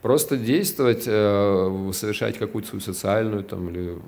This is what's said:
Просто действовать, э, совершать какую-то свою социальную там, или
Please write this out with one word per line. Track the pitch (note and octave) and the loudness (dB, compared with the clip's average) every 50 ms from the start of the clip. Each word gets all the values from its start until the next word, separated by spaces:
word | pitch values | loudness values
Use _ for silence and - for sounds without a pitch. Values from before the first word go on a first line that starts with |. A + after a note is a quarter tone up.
Просто | - A2+ B2+ D3+ D3+ - D3 | 4 4 4 4 4 0 -2
действовать, | C3 A2+ A2+ C3 F3 G3+ - - - C3+ B2 A#2 A2 - | -2 0 2 2 2 2 0 0 2 4 4 4 2 0
э, | A#2+ G#2+ G#2+ G#2+ G#2 G2+ G2+ G2+ G2+ G2 F#2+ F#2 F#2+ F#2+ G2 F#2+ F#2+ F#2+ | 0 2 4 4 4 4 4 4 4 4 2 2 2 0 -2 -4 -4 -4
совершать | - - G#2+ G#2 - A#2 A2 - - | -4 -4 -4 -2 -2 -2 -4 -2 -4
какую-то | A2+ G#2 - A2+ G#2 - | -6 -4 -4 -6 -8 -6
свою | - G2+ | -10 -8
социальную | - - F#2 - - F#2+ G2+ A2 A2+ A2 G#2+ G2+ F#2+ | -8 -8 -8 -4 0 0 2 2 2 0 -2 -4 -4
там, | - - F#2 F2+ F2 | -6 -8 -8 -6 -6
или | E2+ F2+ F2+ F2 F2 E2+ - | -6 -6 -6 -6 -8 -10 -12